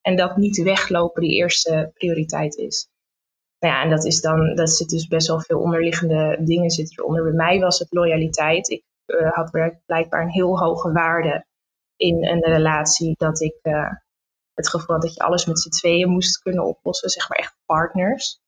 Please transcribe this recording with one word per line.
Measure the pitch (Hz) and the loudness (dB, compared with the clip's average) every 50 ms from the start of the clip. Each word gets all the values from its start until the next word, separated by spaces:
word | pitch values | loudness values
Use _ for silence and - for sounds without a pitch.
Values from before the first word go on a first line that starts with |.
en | _ 185 185 | _ 2 2
dat | 180 180 185 185 | 2 2 2 2
niet | 196 202 202 202 180 165 | 0 0 2 2 2 2
weglopen | 190 190 185 - - 180 175 170 170 - - | 2 2 0 0 0 2 2 2 0 0 -2
die | 170 156 - | 0 2 2
eerste | - 175 170 - - - 165 160 156 160 160 _ | 2 2 2 0 0 0 0 0 0 0 -2 _
prioriteit | _ - 175 165 160 156 156 156 156 156 151 147 | _ -2 -2 0 0 -2 -2 -2 -4 -4 -4 -4
is? | - - 143 - - - _ _ _ _ _ _ _ _ _ _ _ _ _ _ _ | -6 -8 -6 -6 -8 -8 _ _ _ _ _ _ _ _ _ _ _ _ _ _ _
Nou | - 165 131 | 0 0 0
ja, | 131 139 | 2 2
en | 160 | 2
dat | 160 156 160 | 2 2 2
is | - 160 - | 0 -2 -2
dan, | - 156 160 160 160 160 - | 0 0 2 2 2 2 2
dat | 170 165 160 | 0 0 0
zit | - - 170 - | 0 -2 -2 -2
dus | 160 165 160 | -4 -6 -2
best | - 165 160 160 | -2 0 0 0
wel | - 160 160 | 0 -2 -4
veel | 160 - 165 - | -2 -2 -2 0
onderliggende | - 170 165 165 170 165 165 165 175 160 160 156 156 151 - - 160 | 0 0 0 2 0 0 0 0 0 0 2 2 2 0 0 0 0
dingen | 160 165 175 175 170 | 0 2 2 2 0
zit | 165 165 156 160 - | 0 -2 -4 -8 -8
eronder. | - - - 160 165 165 | -6 -4 -2 -2 0 0
Bij | 160 156 | 0 2
mij | 165 160 170 185 196 | 2 2 2 2 2
was | 185 180 170 - | 2 2 0 -2
het | 170 _ - | -4 _ 0
loyaliteit. | 175 175 165 160 160 160 160 156 - 151 156 165 175 - - | 0 2 2 2 0 0 -2 -2 -2 0 0 0 0 -2 -4
Ik, | - - _ _ _ _ _ | -8 -8 _ _ _ _ _
eh, | - - 165 160 160 | -4 -2 0 0 0
had | 165 170 160 165 | 0 -2 -4 -2
werk-, | - 160 160 170 165 _ _ | -2 -2 -2 -2 -4 _ _
blijkbaar | - 170 165 165 165 - 160 | -2 -2 -2 0 0 -2 -2
een | 165 170 | -2 -2
heel | 165 190 180 175 185 175 | 0 0 2 2 2 2
hoge | 185 165 165 165 - 175 | 2 0 0 0 -2 0
waarde | 156 170 165 165 165 170 165 160 143 - - _ _ _ _ _ _ _ _ _ _ | 0 2 2 2 0 0 0 0 -2 -4 -6 _ _ _ _ _ _ _ _ _ _
in | _ - 175 170 165 - | _ 0 2 2 2 0
een | - 175 170 165 | 0 0 2 2
relatie, | 165 165 160 156 156 156 151 151 151 - - 170 160 160 | 4 4 4 4 4 2 2 0 0 0 0 0 -2 0
dat | _ 165 156 156 160 | _ 0 -2 0 -2
ik, | 160 156 156 - | -4 -4 -4 -4
eh, | _ 160 151 151 147 - 196 - _ _ _ _ _ _ _ _ _ _ _ | _ -2 -2 -2 -2 -4 -8 -10 _ _ _ _ _ _ _ _ _ _ _
het | - 165 - | -6 -4 -2
gevoel | - 165 160 - 170 | -4 -4 -2 -2 -2
had | 160 | 0
dat | 165 165 - | 0 -4 -2
je | - - | -2 0
alles | - 175 175 175 | 2 2 0 0
met | 170 160 165 | 0 -2 -2
z'n | - 165 | -4 -4
tweeën | - - - 175 170 175 180 180 | -6 0 2 2 4 4 4 2
moest | 180 185 180 - - - | 2 2 2 0 -2 -2
kunnen | _ 190 180 175 - | _ -4 -2 0 -2
oplossen, | - - _ _ - 180 - - 185 | -2 -4 _ _ -4 -4 -4 -4 -4
zeg | - - - - | -4 -4 -4 -4
maar | - | -4
echt | - - - _ _ _ | -6 -6 -8 _ _ _
partners. | - 160 156 165 165 - 185 180 202 269 277 - - - _ _ | 0 0 0 0 0 0 -2 0 0 -2 -2 -6 -10 -10 _ _